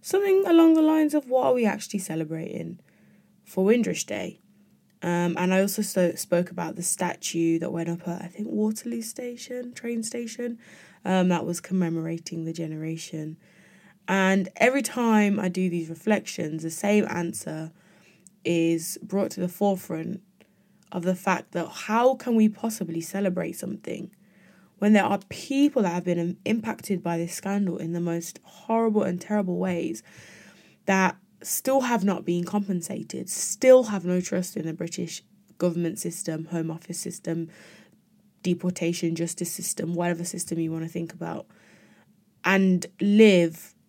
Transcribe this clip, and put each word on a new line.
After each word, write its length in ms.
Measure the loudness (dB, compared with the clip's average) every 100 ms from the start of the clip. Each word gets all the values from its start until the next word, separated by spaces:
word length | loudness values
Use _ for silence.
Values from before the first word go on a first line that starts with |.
something 460 | 0 0 4 4 6
along 280 | 8 8
the 80 | 8
lines 300 | 6 4 4
of, 140 | 2 2
"What 180 | 2 4
are 80 |
we 120 | 4 2
actually 320 | 0 -6 -8
celebrating 800 | -4 -6 -4 -6 -8 -8 -10 -12 _ _ _ _ _ _
for 200 | _ 0
Windrush 400 | 4 4 2 -2
Day?" 340 | -6 -6 -8 -12 _ _ _ _ _ _
Um, 340 | -2 0 0 0
and 140 | 2
I 80 | 2
also 220 | 2 0
so-, 320 | -2 2 0
spoke 360 | 0 -2 0 0
about 260 | -4 -8 -6
the 60 |
statue 760 | -6 -2 -4 -4 -6 -2 0 0
that 140 | -2
went 160 | -4 -4
up 180 | -6 -6
at, 160 | -8
I 40 | -10
think, 220 | -10 -6
Waterloo 540 | -2 -2 -2 -6 -8
Station, 680 | -8 -10 -10 -10 -12 -10 -10
train 300 | -10 -6 -4
station, 560 | -4 -6 -8 -6 -8 -8 -14 -20 -20 -10
um, 240 | 0 2 4
that 180 | 2 -2
was 140 | -6
commemorating 840 | -4 -2 0 -2 -4 -8 -8 -8
the 80 | -8
generation. 840 | -6 -8 -6 -8 -8 -10 -10 -10 -12 _ _ -20 -20 -20 _ -2
And 400 | 2 4 2 0 2
every 260 | 2 2
time 560 | -2 -2 2 4 4 2
I 100 | -2
do 200 | 0 -2
these 200 | -2 -6
reflections, 760 | -6 0 0 0 -6 -6 -6
the 80 | -8
same 360 | -4 2 2 2
answer 640 | -2 -6 -6 -10 -10 -12 _ _ _ _ _ _ _
is 540 | -2 2 2 0 -2 -10
brought 280 | -4 -2 -2
to 80 | -4
the 80 | -6
forefront 720 | 0 0 0 -4 -8 -8 -10 _ _ _ _ _ _ _
of 120 | -4
the 120 | -2
fact 380 | -2 0 -2 -2
that 160 | -6 -6
how 460 | -8 -2 2 4
can 200 | 2 0
we 140 | 4 4
possibly 520 | 2 -6 -6 -6 -6
celebrate 520 | -6 -2 -2 -2 -4
something 580 | -6 -10 -10 -10 -10 -12 _ _ _ _ _ _ _
when 160 | 6
there 100 | 6
are 140 | 6 0 -4
people 540 | -14 -4 4 4 4
that 100 | 0
have 120 | 0
been 140 | 0 0
im-, 200 | -2 -4
impacted 580 | -2 -2 -2 -8 -4 -4
by 160 | -2 -2
this 160 | -4
scandal 420 | -6 -4 -2 -2 -2
in 160 | -4
the 80 | -4
most 400 | -2 -4 -6 -16
horrible 600 | _ -20 -2 0 2 2
and 180 | 0 -4
terrible 380 | -2 -2 0 -2
ways 440 | -2 -2 -4 -8 -12 -20 -20 -20 -20 -20 _ _ 2
that 300 | 4 4 2 _ _
still 400 | -8 -4 2 2
have 220 | 2 2
not 200 | 2 0
been 200 | 0 -2
compensated, 840 | 0 -2 -2 -4 -4 -10 -8 -10 -8
still 560 | -6 -6 2 8 8
have 200 | 8 -2
no 160 | 0 0
trust 360 | 0 -4 -4 -6
in 100 | -6
the 60 |
British 500 | -6 -8 -6 -8 -10 _ _ _ _
government 400 | -2 0 -4 -4
system, 480 | -8 -8 -8 -8 -6
Home 240 | -6 -4
Office 280 | -8 -10 -10
system, 500 | -8 -10 -6 -6 -6 -12 -20 -20 -20 _ _ _ _ _
deportation, 720 | -2 0 -2 -2 -2 -2 -2
justice 380 | -2 -4 -4 -8
system, 420 | -6 -8 -6 -4
whatever 300 | -2 -2 -2
system 340 | -6 -8 -6 -4
you 140 | -2
want 120 | -4
to 60 | -6
think 220 | -6 -8
about, 340 | -8 -10 -10 -12 _ _ -20 _ _ _ _ _ _
and 420 | 2 4 6 4 0 _
live 720 | 4 10 10 10 4 0 -20 _